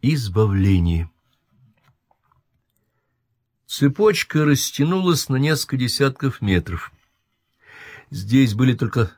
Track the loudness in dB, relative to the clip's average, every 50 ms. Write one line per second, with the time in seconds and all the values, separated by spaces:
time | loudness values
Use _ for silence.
0 | 2 0 0 0 -2 -4 0 0 0 2 2 2 4 4 4 4 2 2 0 0
1 | -2 -6 _ _ _ _ _ _ _ _ _ _ _ _ _ _ _ _ _ _
2 | _ _ _ _ _ _ _ _ _ _ _ _ _ _ _ _ _ _ _ _
3 | _ _ _ _ _ _ _ _ _ _ _ _ _ _ -4 0 0 0 2 2
4 | 2 2 2 2 -4 _ -2 0 2 2 2 0 0 -6 -2 -2 -2 0 0 0
5 | 2 0 0 0 0 -2 -2 0 0 0 0 -2 -2 -6 -4 -4 -2 -2 0 0
6 | 0 -2 -2 -2 -6 -6 -6 -4 -2 0 0 0 0 -2 -10 -10 -12 -14 _ _
7 | _ _ _ _ _ _ _ _ _ _ _ _ _ _ -20 -20 -20 -20 -20 -20
8 | -20 _ -12 -12 -6 0 2 2 2 2 2 2 2 0 2 0 -4 -4 -2 -2
9 | -2 -2 -4